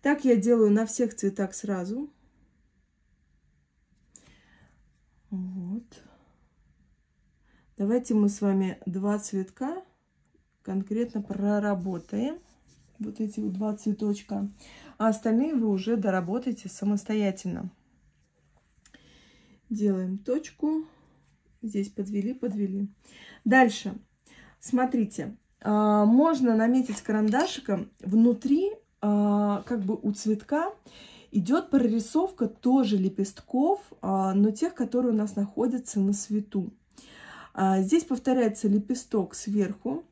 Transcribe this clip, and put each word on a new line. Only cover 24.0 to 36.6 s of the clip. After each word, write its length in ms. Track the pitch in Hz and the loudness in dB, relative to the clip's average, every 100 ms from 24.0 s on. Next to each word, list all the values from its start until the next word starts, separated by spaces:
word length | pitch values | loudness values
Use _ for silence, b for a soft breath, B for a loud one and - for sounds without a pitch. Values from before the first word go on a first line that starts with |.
| - _ B B B B | -16 _ B B B B
Смотрите. 800 | - 247 254 254 208 - 151 - _ _ | -2 0 0 0 -2 -4 -10 -12 _ _
А, 440 | - 208 214 208 | -2 2 4 4
можно 520 | 208 240 320 294 247 220 | 6 6 6 4 2 4
наметить 440 | 226 254 254 202 | 4 2 0 -6
карандашиком. 920 | - 214 214 247 311 - - 190 190 _ | -2 0 2 2 0 -4 -4 -4 -4 _
Внутри, 720 | 190 214 233 240 262 294 392 427 _ _ | 0 4 6 4 2 2 0 -4 _ _
а, 640 | 208 208 208 208 208 202 - | 0 2 4 2 2 -2 -2
как 180 | 240 | -4
бы 120 | 190 220 | -2 -2
у 80 | 208 | -4
цветка 600 | 208 214 214 - 294 349 427 B B B B B | -2 -2 -2 -2 -2 -2 -6 B B B B B
идет 400 | 208 175 302 370 | -2 2 0 2
прорисовка 760 | 277 240 226 220 311 381 - 233 | 2 4 0 0 0 -2 -2 -6
тоже 480 | - 247 269 220 202 | -2 2 4 4 2
лепестков, 840 | 185 196 196 - - 254 302 392 - - | 0 -2 -6 -6 -6 0 2 0 -4 -8
а, 320 | 190 196 190 | -2 0 2
но 160 | 190 214 | 4 4
тех, 240 | 208 339 | 2 -4
которые 380 | - 247 247 254 | -2 -2 0 0
у 40 | 214 | 0
нас 200 | 214 196 | -2 -2
находятся 640 | 202 - 240 247 - 208 | -4 -2 -2 -2 -4 0
на 120 | 196 | 0
свету. 600 | 202 - 214 208 202 | 0 -2 -4 -2 -4